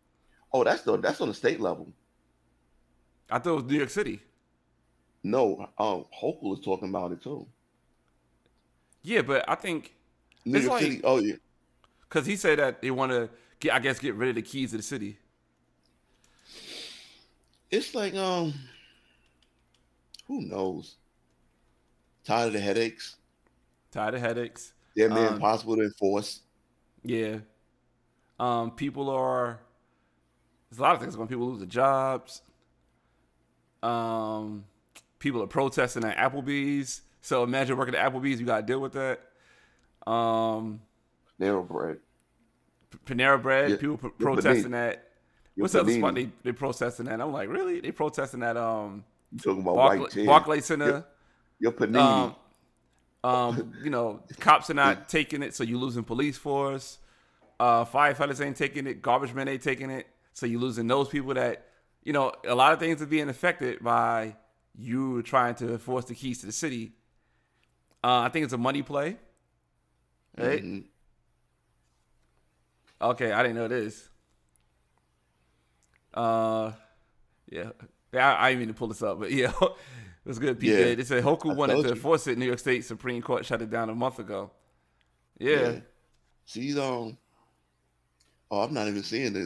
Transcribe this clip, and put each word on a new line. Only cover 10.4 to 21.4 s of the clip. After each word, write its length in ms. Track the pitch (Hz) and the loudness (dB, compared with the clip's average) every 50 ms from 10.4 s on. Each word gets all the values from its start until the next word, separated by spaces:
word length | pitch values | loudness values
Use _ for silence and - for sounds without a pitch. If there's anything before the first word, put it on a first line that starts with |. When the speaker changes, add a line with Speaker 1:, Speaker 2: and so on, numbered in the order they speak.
| _ | _
Speaker 1:
New 120 | 117 131 143 | 0 2 2
Speaker 2:
it's 60 | - 131 | 4 4
Speaker 1:
York 120 | - 233 | 2 2
Speaker 2:
like 20 | 196 147 | 2 0
Speaker 1:
City. 100 | 127 - - | -2 0 2
Oh 140 | 131 131 127 | 4 4 4
yeah. 180 | 101 104 - - _ _ _ _ _ _ _ _ _ _ _ _ _ _ | 4 2 -2 -4 _ _ _ _ _ _ _ _ _ _ _ _ _ _
Speaker 2:
'Cause 160 | - 156 127 143 | -2 -2 0 0
he 80 | 208 | -2
said 240 | 190 - 170 151 147 | 0 2 4 4 4
that 220 | 143 131 120 - - | 4 2 0 -2 -4
they 80 | 131 | -4
wanna 380 | 131 123 135 131 127 120 117 110 - - _ _ _ _ | -2 0 0 0 0 0 -2 -4 -8 -16 _ _ _ _
get, 140 | - 147 117 | 0 2 2
I 60 | 127 | 4
guess, 180 | 117 135 127 - | 2 0 -2 -2
get 140 | 135 139 101 | -4 -4 -2
rid 160 | 104 123 127 | -2 -2 0
of 60 | 117 | 0
the 60 | 117 107 | -2 -4
keys 280 | - - 139 131 113 | -6 -6 -6 -6 -4
to 60 | 110 110 | -6 -8
the 60 | 104 | -8
city. 340 | - 143 120 101 101 101 - _ _ _ _ _ _ _ _ _ _ _ _ _ _ _ _ _ _ _ _ _ _ _ _ _ - - - - - - - - - - - - - - - _ _ _ _ _ _ _ _ _ _ | -8 -8 -8 -8 -10 -12 -16 _ _ _ _ _ _ _ _ _ _ _ _ _ _ _ _ _ _ _ _ _ _ _ _ _ -20 -20 -20 -18 -16 -14 -14 -14 -16 -16 -20 -20 -20 -20 -20 _ _ _ _ _ _ _ _ _ _
Speaker 1:
It's 260 | - 220 - - - | -2 -2 -2 -2 -4
like, 180 | 247 202 196 175 | -4 -4 -4 -4
um, 380 | 190 190 185 180 175 170 156 143 143 131 123 - - - - _ _ _ _ _ _ _ _ _ _ _ _ _ _ _ _ _ _ _ _ _ _ _ _ - - - - | -2 -2 0 0 0 0 -2 -4 -6 -12 -16 -20 -20 -20 -20 _ _ _ _ _ _ _ _ _ _ _ _ _ _ _ _ _ _ _ _ _ _ _ _ -20 -20 -14 -10
who 140 | 277 254 | -8 -8
knows? 540 | - 80 95 98 95 95 90 - - - - _ _ _ _ _ _ _ _ _ | -6 -6 -4 -2 -2 -2 -4 -6 -10 -14 -20 _ _ _ _ _ _ _ _ _